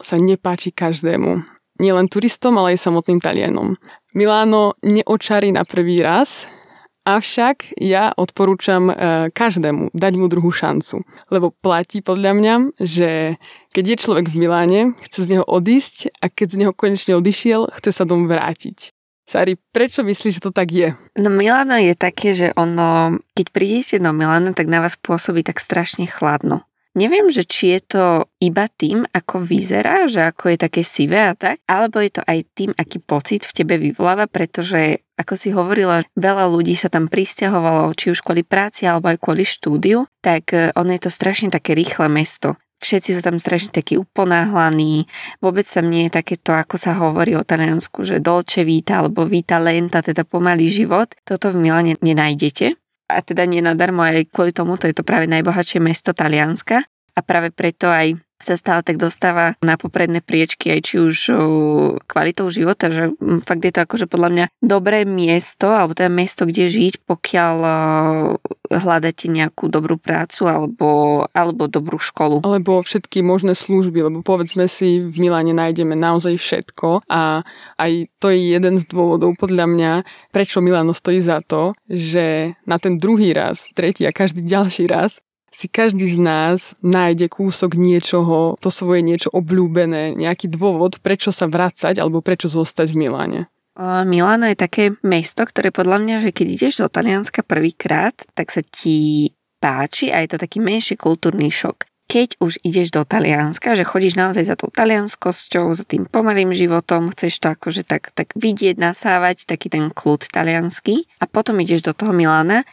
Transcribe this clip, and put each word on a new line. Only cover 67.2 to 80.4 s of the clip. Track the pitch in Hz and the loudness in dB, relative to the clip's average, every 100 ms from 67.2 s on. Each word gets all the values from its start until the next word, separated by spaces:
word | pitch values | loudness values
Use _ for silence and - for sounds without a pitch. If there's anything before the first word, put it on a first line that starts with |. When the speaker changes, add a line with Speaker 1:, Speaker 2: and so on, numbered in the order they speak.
| - 180 170 165 | -2 0 2 2
Speaker 2:
o, | 165 160 156 156 160 156 151 - - - - | 0 0 2 2 2 0 0 -2 -6 -10 -4
hľadáte | - 185 165 165 - 170 | -2 2 2 0 -2 -2
nejakú | 160 160 - 165 | 0 -2 -2 -2
dobrú | 160 156 160 | 0 0 -2
prácu | - 160 170 - 180 | -2 -4 -4 -2 0
alebo, | 156 151 - 151 147 147 147 - | 0 -2 0 2 4 4 2 0
alebo | 175 170 160 147 | 0 0 0 -2
dobrú | 147 156 156 | -2 -4 -6
školu. | - - 151 151 | -6 -2 0 2
Speaker 1:
Alebo | 196 202 180 185 | 2 0 2 0
všetky | 180 208 - 196 | 0 -4 -4 0
možné | 180 185 190 | 2 2 2
služby, | 185 - 190 185 165 | -2 0 2 2 0
lebo | 156 160 170 | 0 -2 0
povedzme | 185 170 190 180 | -2 -2 0 -2
si, | - 185 175 175 | 0 2 2 0
v | 160 | 0
Miláne | 175 165 165 | 0 2 0
nájdeme | 165 165 165 160 | 0 0 0 -2
naozaj | 156 165 170 175 | 0 0 0 0
všetko | 175 - - - - 165 185 - | -2 -2 -6 -6 -6 -2 -2 0
a | 165 160 156 - - - - | -2 0 -2 -6 -16 -14 -4
aj | 165 170 160 _ | -2 -2 -4 _
to | 196 | 0
je | 185 175 175 | 2 2 2
jeden | 185 190 | 2 0
z | 160 | 0
dôvodov | 175 170 165 175 175 | -2 0 2 0 0
podľa | 185 180 170 | 0 0 2
mňa, | 170 160 170 - - _ | 2 0 -2 -4 -14 _
prečo | 196 | -2